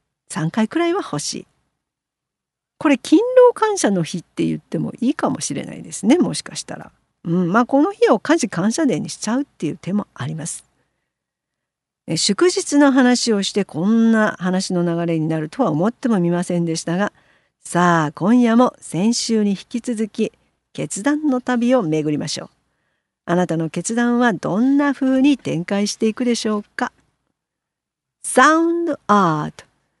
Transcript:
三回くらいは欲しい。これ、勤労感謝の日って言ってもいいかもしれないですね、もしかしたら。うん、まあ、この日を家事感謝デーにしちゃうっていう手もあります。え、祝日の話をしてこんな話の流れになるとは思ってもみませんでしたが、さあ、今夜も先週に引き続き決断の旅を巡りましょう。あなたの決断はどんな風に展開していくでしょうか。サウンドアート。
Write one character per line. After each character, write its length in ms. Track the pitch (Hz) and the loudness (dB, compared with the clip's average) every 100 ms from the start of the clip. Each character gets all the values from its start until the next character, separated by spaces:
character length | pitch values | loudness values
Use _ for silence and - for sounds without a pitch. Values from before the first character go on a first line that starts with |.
| _ _ - | _ _ -12
三 220 | - 160 | -6 -4
回 160 | - 220 | -2 -2
く 140 | 320 | 0
ら 80 | 339 | 0
い 40 | |
は 100 | 370 | -2
欲 180 | 320 - | -4 -8
し 140 | - | -8
い。 120 | - - _ _ _ _ _ _ _ _ _ _ _ _ - | -10 -14 _ _ _ _ _ _ _ _ _ _ _ _ -4
こ 100 | 311 | 0
れ、 100 | 277 | 0
勤 240 | - 311 | 4 2
労 320 | 480 508 494 | 4 6 6
感 240 | - 440 392 | 6 0 0
謝 120 | 247 | 0
の 120 | 196 | 0
日 160 | 156 180 | -2 -6
っ 40 | |
て 220 | - - | -8 -4
言 140 | 165 160 | -4 -4
っ 20 | |
て 180 | - 160 | -6 -6
も 140 | 156 - | -6 -4
い 100 | 233 | -4
い 40 | |
か 160 | 302 - | -2 -2
も 100 | - | -4
し 140 | - | -6
れ 80 | 147 | -8
な 80 | - | -10
い 100 | - | -12
で 100 | 170 | -14
す 120 | 160 | -4
ね、 140 | 196 330 | 2 4
も 160 | 185 | 2
し 80 | 156 | -4
か 140 | - - | -10 -12
し 60 | |
た 140 | - - | -12 -14
ら。 160 | - _ _ _ | -16 _ _ _
う 60 | - | -4
ん、 200 | 170 175 | -2 0
ま 100 | 208 | 0
あ、 60 | 247 | 2
こ 140 | 269 | 2
の 100 | 330 | 2
日 180 | 403 466 | 2 2
を 100 | 233 | 2
家 180 | - 330 | 2 0
事 120 | 202 | 0
感 200 | - 196 | -2 -2
謝 140 | 233 | 0
デ 120 | 311 156 | 0 0
ー 20 | |
に 100 | 151 | -4
し 80 | - | -8
ち 120 | - | -6
ゃ 100 | 240 | -4
う 40 | |
っ 20 | |
て 220 | 285 _ 160 | -6 _ -8
い 40 | |
う 80 | - | -6
手 120 | - | -6
も 120 | 202 196 | -6 -6
あ 120 | - 127 | -8 -10
り 80 | |
ま 100 | 160 170 | -8 -10
す。 180 | - - _ _ _ _ _ _ _ _ _ _ _ _ _ - | -12 -16 _ _ _ _ _ _ _ _ _ _ _ _ _ -6
え、 120 | 160 | -2
祝 280 | - 196 359 | 0 2 0
日 300 | 381 349 285 | 0 0 4
の 140 | 285 | 4
話 400 | 262 247 247 - | 6 4 2 2
を 100 | 208 | 0
し 100 | 196 | 0
て 120 | - | -2
こ 220 | 190 143 185 | -4 -2 2
ん 260 | 226 226 | 4 4
な 240 | 220 214 - | 4 2 -2
話 360 | 185 180 190 | -2 -2 -2
の 80 | 185 | 0
流 220 | 175 170 170 | 0 0 -2
れ 120 | 165 | -2
に 80 | 156 | -2
な 140 | 160 | -2
る 80 | 156 | -4
と 140 | - | -2
は 80 | 240 | -2
思 180 | 147 190 | 0 0
っ 40 | |
て 160 | - 247 | -2 -2
も 120 | 214 | 0
み 100 | 170 | 2
ま 140 | 175 | 0
せ 140 | 180 175 | -2 -2
ん 80 | 170 | -2
で 100 | 160 | -4
し 80 | |
た 140 | - 175 | -4 -4
が、 140 | 202 - _ _ _ _ | -4 -6 _ _ _ _
さ 460 | - 175 175 170 151 | -4 2 4 4 0
あ、 60 | |
今 260 | - 185 247 | -2 2 4
夜 160 | 240 233 | 4 4
も 200 | 247 - | 2 0
先 360 | - 156 208 | -8 -2 0
週 280 | 233 - 226 | 0 -2 0
に 100 | 208 | 0
引 280 | 196 - 240 | -2 -6 -10
き 0 | |
続 280 | - 220 220 | -6 -4 -6
き 240 | - 220 - _ _ _ | -4 -6 -6 _ _ _
決 280 | - 151 - | -10 -8 -4
断 260 | 226 294 311 | -2 0 0
の 120 | 254 | -2
旅 340 | - 247 240 | -2 0 2
を 80 | 254 | 2
巡 300 | 175 156 151 | 2 0 -2
り 60 | 151 | -2
ま 100 | 156 | -4
し 100 | - | -8
ょ 20 | |
う。 60 | - _ _ _ _ _ _ _ | -12 _ _ _ _ _ _ _
あ 100 | - 175 | -2 0
な 100 | 180 | 0
た 100 | 165 | -2
の 140 | 160 | -4
決 240 | 175 175 | -6 -6
断 240 | 233 240 240 | -2 0 2
は 160 | 240 | 0
ど 260 | 190 - 180 | 0 -2 0
ん 160 | 262 277 | 2 2
な 160 | 285 | 0
風 300 | 269 262 262 | 0 0 2
に 160 | 277 277 | 2 2
展 260 | - 147 | -2 -6
開 240 | 175 202 208 | -2 -2 -2
し 80 | - | -2
て 120 | 220 | -2
い 60 | |
く 120 | 214 247 | 0 -2
で 80 | |
し 140 | 233 226 | -2 -2
ょ 100 | 214 | -4
う 40 | 208 - | -6 -8
か。 160 | 247 - _ _ _ _ _ _ _ _ _ _ _ _ | -8 -10 _ _ _ _ _ _ _ _ _ _ _ _
サ 320 | - - 277 320 | -2 4 4 4
ウ 140 | 330 | 2
ン 140 | 339 | 0
ド 160 | 339 285 - | -2 -4 0
ア 400 | 208 180 156 156 | 2 2 0 -4
ー 20 | - | -10
ト。 80 | - _ _ _ | -20 _ _ _